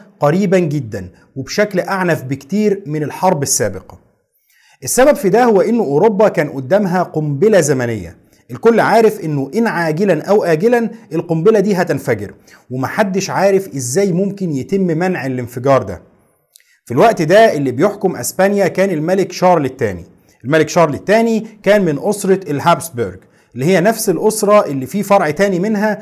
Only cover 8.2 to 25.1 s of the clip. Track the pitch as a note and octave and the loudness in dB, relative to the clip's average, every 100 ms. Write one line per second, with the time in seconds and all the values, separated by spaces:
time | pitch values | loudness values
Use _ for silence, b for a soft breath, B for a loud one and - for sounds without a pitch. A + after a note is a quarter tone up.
8.2 | _ b b B2 A3+ A3 C#3+ A3 A3 - | _ b b 0 2 2 4 4 4 2
9.2 | D#3+ C#3+ C3+ G#3 A3+ E3+ E3 D#3 G3+ D3+ | -4 -4 -4 -2 -2 -2 -2 0 0 0
10.2 | E3+ G#3 E3+ D#3 A3 A#3+ A3+ B B D#3+ | 0 0 2 0 2 2 0 B B -8
11.2 | E3+ E3 F3+ G#3+ G3 F#3 E3+ C#3 - G#2+ | -4 0 2 4 2 0 0 -2 -2 -4
12.2 | G2+ - b b b B2+ B2 - G3+ F#3+ | -6 -16 b b b -6 -4 -2 -2 -2
13.2 | F3+ C#3 G3 F#3+ F#3+ C#3 A#2+ D3+ G3+ E3+ | -4 0 2 2 -2 -8 -4 -2 0 0
14.2 | G3 G3 F3+ C3+ A#2 G3 F3+ D#3+ F#3 E3 | -2 -4 -6 -6 -4 -2 0 0 -2 -4
15.2 | C3 B2+ A#2+ C3 C3+ C3 G2+ E2+ - _ | -4 -6 -8 -4 0 2 0 -10 -16 _
16.2 | _ _ _ b b b - B2 A3+ F#3+ | _ _ _ b b b -6 2 2 2
17.2 | D#3 G3+ A3+ D3+ C3+ A#2+ G3+ G3+ F#3 B2+ | 2 6 6 4 -2 0 -2 0 -4 -4
18.2 | B2 - G3 G3+ F3+ F3+ G3 D#3 D#3+ G3 | -6 -2 0 2 0 0 -2 -2 -2 -2
19.2 | G#3+ - F3+ E3+ C3 - A2 F2 D#2+ _ | -2 0 2 2 0 -4 -4 -4 -14 _
20.2 | b b A#2 D#3+ D#3 F3+ D#3+ A#2+ - A3 | b b -2 0 2 2 0 0 0 2
21.2 | A3+ A3+ A3+ B F#3+ G#3 F3 C#3+ G3 G3+ | 2 0 -4 B 0 2 2 0 -2 -2
22.2 | F#3 F#3 F3 C#3+ E3 D#3+ - A#2+ G2 F#2 | 0 0 0 -2 0 0 -2 -6 -6 -8
23.2 | _ b b A#2 D3 F#3 G3 A3+ - D#3+ | _ b b -4 2 4 2 0 -2 0
24.2 | G#3+ G#3+ G3+ G#3 E3+ C3+ C3 G3+ G3+ | 0 0 4 4 4 -4 -6 -6 2